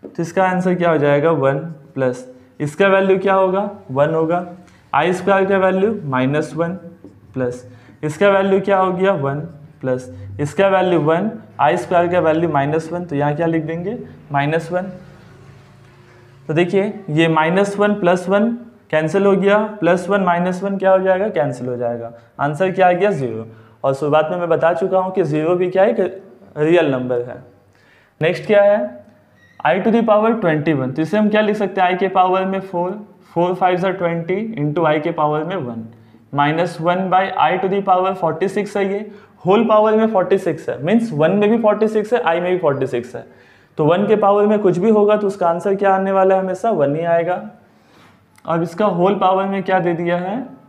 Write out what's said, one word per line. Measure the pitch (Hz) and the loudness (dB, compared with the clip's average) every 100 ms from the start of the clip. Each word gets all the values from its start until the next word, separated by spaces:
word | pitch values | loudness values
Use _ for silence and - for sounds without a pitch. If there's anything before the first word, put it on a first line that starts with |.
तो | - - | -16 -8
इसका | 165 - 185 | -4 0 0
answer | 185 185 180 | 0 0 0
क्या | 170 | 2
हो | 160 | 2
जाएगा, | 143 143 151 | 2 2 2
वन, | 160 135 147 165 - - | 2 0 0 -6 -14 -14
plus | - 131 123 - - - _ | -4 -4 -4 -12 -20 -20 _
इसका | 147 - 196 | -8 0 2
value | 190 190 190 | 4 4 2
क्या | 190 | 2
होगा, | 190 190 185 208 - - | 2 2 0 -4 -8 -8
वन | 135 151 | 0 0
होगा, | 160 160 175 180 - - _ _ | 2 0 -2 -4 -14 -20 _ _
आई | 139 165 | 0 0
स्क्वायर | 180 180 196 190 | 0 2 2 2
का | 196 | 2
value | 185 190 202 214 147 | 2 2 0 -2 -4
minus | 127 131 147 156 151 | -2 0 0 -2 -4
वन, | 170 185 - - - - - | -4 -6 -14 -20 -20 -20 -14
plus | 131 127 120 - - - - | -6 -6 -6 -14 -20 -20 -10
इसका | 151 151 202 | -8 0 2
value | 196 196 196 | 4 2 0
क्या | 196 196 | 2 2
हो | 190 | 2
गया, | 180 190 | 0 0
वन, | 180 139 143 147 - - - | 0 -2 -6 -10 -16 -20 -10
plus | 131 127 - - - - | -4 -4 -6 -16 -16 -8
इसका | 147 - 196 | -6 0 2
value | 190 185 175 | 2 2 0
वन, | 147 165 208 - - - | 2 0 -2 -6 -16 -2
आई | 139 175 | 0 0
स्क्वायर | 175 180 175 | 0 0 2
का | 180 | 2
value | 160 156 170 | 2 0 0
minus | 147 139 156 160 | 0 0 -2 -4
वन, | 175 175 | -10 -6
तो | 143 | -2
यहाँ | 143 147 | -2 0
क्या | 165 | -2
लिख | 165 151 | -2 -4
देंगे, | 165 175 240 - - - | -8 -8 -10 -12 -18 -6
माइनस | 143 143 160 165 | -2 0 -2 -4
वन। | 180 190 - - - - - - - - - - - - - - - - | -6 -6 -14 -20 -20 -20 -20 -20 -20 -20 -20 -20 -20 -20 -20 -20 -20 -4
तो | |
देखिए | 160 180 196 208 202 - | -2 0 0 -2 -6 -6
ये | 151 165 | 0 2
माइनस | 160 156 185 196 202 | 2 2 2 0 0
वन | 208 202 | 0 2
प्लस | 175 180 180 | 0 0 0
वन | 202 226 233 - - _ | 0 0 -2 -10 -20 _
cancel | 156 160 196 196 | -2 0 2 2
हो | |
गया, | 190 196 208 220 - | 2 4 2 0 -2
प्लस | 165 180 180 | 0 2 0
वन | 202 | 0
माइनस | 185 175 180 180 | 2 0 0 -4
वन | 196 196 | -4 -2
क्या | 190 | 2
हो | 190 | 2
जाएगा, | 190 185 208 | 2 0 0
Cancel | 185 143 131 127 | -2 -4 -4 -8
हो | 123 | -4
जाएगा, | 120 120 117 - - - | -4 -6 -10 -16 -20 -6
Answer | 139 151 185 | -4 0 -2
क्या | 185 180 | 2 2
आ | |
गया, | 180 202 | 4 0
ज़ीरो। | 175 127 110 110 - - _ | 0 -4 -6 -12 -18 -20 _
और | 135 135 | -4 -2
शुरुआत | 151 151 156 | 0 2 0
में | 180 | -2
मैं | 170 | -2
बता | 156 160 | 2 2
चुका | 175 190 190 | 0 0 0
हूँ | 185 | -2
कि | 185 | -2
ज़ीरो | 165 151 156 180 | -2 0 0 0
भी | 185 | 0
क्या | 185 | 2
है, | 202 | 2
एक | 226 180 - - - - 151 | 2 -4 -6 -18 -20 -18 -4
real | 151 175 160 | 2 2 2
number | 131 123 123 | -2 -2 -4
है। | 120 - - _ _ _ _ _ _ _ | -6 -12 -18 _ _ _ _ _ _ _
Next | 156 170 - | -2 -2 2
क्या | 208 | 4
है, | 202 208 247 - - _ _ _ _ _ | 6 4 0 -10 -20 _ _ _ _ _
I | 147 180 | 0 2
to | 196 | 2
the | 226 | 2
power | 226 214 220 233 | 4 4 4 2
twenty | 180 156 151 147 | 0 0 0 -2
one, | 127 147 | -2 -4
तो | |
इसे | 160 208 | -2 0
हम | 208 | 2
क्या | 214 | 2
लिख | 208 214 | 0 0
सकते | 196 190 | -2 0
हैं, | 180 | 0
आई | 180 | 0
के | 190 | 0
power | 190 185 185 190 | 2 2 2 0
में | 190 | -4
फ़ोर, | 190 175 175 208 - - - | -6 -6 -6 -6 -14 -20 -8
फ़ोर | - 175 185 | -2 0 2
फ़ाइव | 185 180 | 2 2
ज़ा | 190 | 0
twenty | 175 175 170 165 185 220 226 | -2 -2 -4 -4 -4 -4 -4
into | 147 151 160 | -2 0 0
I | 156 | 0
के | 165 | -2
power | 160 151 151 | -2 0 -2
में | 156 190 | -4 -6
one, | 127 113 110 - - _ _ | -6 -10 -14 -18 -20 _ _
Minus | 139 143 160 175 170 | -2 0 0 -2 -2
one | 160 180 190 | -2 0 0
by | 185 190 - | 0 0 0
I | 151 185 | 0 0
to | 190 | -2
the | 196 | -2
power | 196 185 185 190 | 0 0 0 -2
forty | 165 147 190 | -2 -2 -2
six | 202 202 208 | -2 -4 -4
है, | 196 | -4
ये | 202 214 - - _ 175 | -4 -10 -16 -20 _ 0
Whole | 208 233 | 2 4
power | 214 214 220 | 4 4 4
में | 220 | 2
फ़ोर्टी | 208 180 196 | 0 2 0
सिक्स | 190 151 - | 0 -4 -6
है, | 123 147 | -6 0
Means | 226 226 | 0 0
one | 143 156 | 0 2
में | 202 208 | 4 2
भी | 226 | 4
फ़ोर्टी | 214 208 220 | 2 2 0
सिक्स | 220 214 | 0 0
है, | 240 | 0
I | - | 0
में | 170 175 | 0 0
भी | 180 | 0
फ़ोर्टी | 165 135 135 | 0 0 -2
सिक्स | 123 117 - | -4 -6 -14
है, | - - _ _ _ - | -18 -20 _ _ _ -2
तो | 151 | 0
वन | 180 202 | 2 2
के | 214 | 2
power | 202 202 208 | 4 4 4
में | 214 | 2
कुछ | 202 170 | 2 2
भी | 208 | 2
होगा | 214 208 208 | 4 4 2
तो | 202 | 0
उसका | 196 175 | -2 -2
answer | 170 196 190 | 0 -2 0
क्या | 196 190 | 2 2
आने | 190 | 2
वाला | 190 190 190 | 2 4 2
है, | |
हमेशा | 190 185 233 | 0 -4 -2
वन | 196 139 151 | 0 0 0
ही | 170 | 0
आएगा। | 170 170 185 214 - _ _ _ _ - _ _ _ - | 0 0 -4 -8 -20 _ _ _ _ -20 _ _ _ -6
अब | 170 | -4
इसका | 165 - 208 | -4 -2 -2
whole | 170 180 196 | 2 0 2
power | 185 190 196 | 2 0 -2
में | 196 | -4
क्या | 190 185 | 0 0
दे | 175 | 0
दिया | 165 175 175 | -2 -2 -4
है? | 180 220 269 - | -4 -8 -10 -16